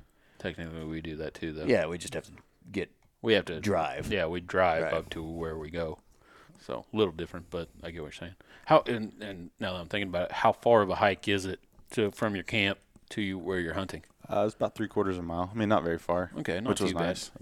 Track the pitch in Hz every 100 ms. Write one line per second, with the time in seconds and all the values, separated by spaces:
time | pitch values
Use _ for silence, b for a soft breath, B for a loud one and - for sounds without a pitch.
0 | - _ b b 95 82 82 82 78 80
1 | 80 76 76 - 82 76 80 107 80 87
2 | - 80 - - - _ - 95 85 _
3 | _ _ 113 101 87 80 101 90 76 67
4 | 76 101 80 90 87 95 90 80 80 82
5 | 82 85 80 82 80 80 78 85 80 76
6 | _ _ b b b b - 62 - 107
7 | 98 80 82 90 - 87 82 - 85 85
8 | 73 - 87 - B B B 156 - 120
9 | 110 - 104 92 87 - 101 92 82 104
10 | 98 87 90 - 113 - 120 113 95 90
11 | 104 92 - 101 92 90 _ - - -
12 | 104 - 113 98 - 113 98 98 _ -
13 | - - 98 95 87 92 85 87 95 80
14 | - _ - 101 107 - 110 - 107 107
15 | 98 90 85 85 92 113 104 101 80 85
16 | - 87 90 - - 87 110 98 92 85
17 | 85 - - -